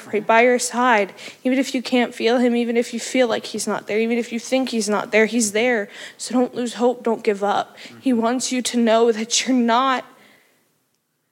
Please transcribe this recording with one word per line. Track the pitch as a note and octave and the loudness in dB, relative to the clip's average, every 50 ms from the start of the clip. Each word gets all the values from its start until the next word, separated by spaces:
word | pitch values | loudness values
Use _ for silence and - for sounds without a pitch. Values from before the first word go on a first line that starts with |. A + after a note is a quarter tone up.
| - - | -12 -6
right | - G#3 G#3 | -6 -4 0
by | - A3+ A3+ | 4 4 6
your | A#3+ B3+ B3 | 6 4 4
side. | B3 - - - A#3 B3 B3+ A#3 G#3 G3+ F#3+ - - - - - _ _ | 2 -2 -4 -2 0 2 4 4 2 2 -2 -6 -16 -20 -20 -20 _ _
Even | B3+ C4 C4 | 0 0 0
if | C4 C4 - | 0 -2 -4
you | C4 A3+ | -6 -4
can't | - B3+ B3 A#3+ - - | 0 0 0 0 0 -4
feel | - A3+ A3+ A#3+ B3+ | -2 0 2 2 4
him, | B3 B3 A#3 | 4 2 2
even | A#3+ A#3+ A3+ A#3 | 2 0 0 0
if | A#3 A#3+ - - | 0 0 -2 -6
you | A3+ | -8
feel | - - - B3+ B3+ | -8 -2 2 2 2
like | A3+ G#3+ G#3+ - | 2 0 -4 -4
he's | - - G#3+ - | -8 -8 -6 -4
not | G#3+ G3+ - - | -4 -4 -6 -4
there, | - G3+ A3 | -4 -2 -2
even | A3+ A3+ A#3+ | 0 0 0
if | A#3 A3+ A#3 | -2 -2 -4
you | A#3 A#3 | -8 -10
think | - - B3+ C4 C4 B3 | -4 -2 0 0 0 0
he's | A#3+ A3+ G3+ G#3 | -2 -2 -2 0
not | G#3 F#3+ - - | -2 -2 -2 2
there, | G#3 G#3+ A3 | 2 2 2
he's | G3+ A3 B3 A3+ G#3 | 4 2 0 0 0
there. | G3 G#3+ A#3 B3+ A#3+ G#3+ G3+ - - - - - - | 0 0 0 0 0 -2 -2 -6 -10 -18 -18 -18 -16
So | _ - - A3+ | _ -10 -2 0
don't | B3+ B3+ - - | 0 0 0 -2
lose | A3+ B3 A#3 - | -6 -6 -6 -4
hope, | - A#3+ B3 A#3+ B3 G#3+ | 0 0 0 0 0 -2
don't | A#3 A3 - - | -2 -2 0 0
give | A3+ G#3 G3 G3+ | -2 -2 0 0
up. | G3+ F#3+ - - - - - - - - A3+ | 0 0 0 -2 -4 -12 -20 -20 -20 -20 -6
He | - C4 B3 | -2 0 0
wants | A3+ A3 A3+ B3 C4 A#3+ - | 2 2 0 0 -2 -4 -4
you | B3+ B3+ A#3 | -4 -4 -4
to | - - | -2 0
know | A#3+ A#3 A3+ A3 A3+ A#3 A#3+ | 0 2 4 4 4 4 4
that | A3 G#3 A3+ A3+ - - - | 2 0 -4 -2 -2 -2 0
you're | A3+ C4 | 2 2
not | B3+ A#3 A#3 A3+ A#3+ C4 C4+ C4 A#3+ - - - _ - - _ _ _ _ _ _ _ _ _ _ _ _ _ _ _ _ _ _ _ _ | 2 2 2 2 2 2 0 -2 -2 -6 -12 -20 _ -20 -20 _ _ _ _ _ _ _ _ _ _ _ _ _ _ _ _ _ _ _ _